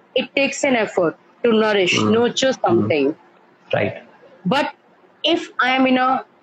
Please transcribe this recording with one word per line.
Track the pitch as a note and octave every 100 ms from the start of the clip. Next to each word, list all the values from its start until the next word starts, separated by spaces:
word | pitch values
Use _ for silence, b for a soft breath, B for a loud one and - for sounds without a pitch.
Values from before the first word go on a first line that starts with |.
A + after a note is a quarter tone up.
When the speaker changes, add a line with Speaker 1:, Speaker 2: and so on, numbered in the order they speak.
| _ C4
Speaker 1:
it | - -
takes | C#4 -
an | F#3+ A#3
effort | G3+ - E3 - _ _
to | A#3+
nourish, | A3 G#3+ G3+ F3+ -
Speaker 2:
Hmm. | G#3+
Speaker 1:
nurture | A3 A#3+ C4+ C4
Speaker 2:
Hmm. | B3 -
Speaker 1:
something. | - - D#3 C4+ D#4+ - _ _ _ -
Speaker 2:
Right. | - G2+ - - - - - F3+
Speaker 1:
But | C4+ D#4 - _ _ _ _
if | D4+ E4+ - -
I | B3 C4
am | C4
in | B3+
a | B3+ C4 - _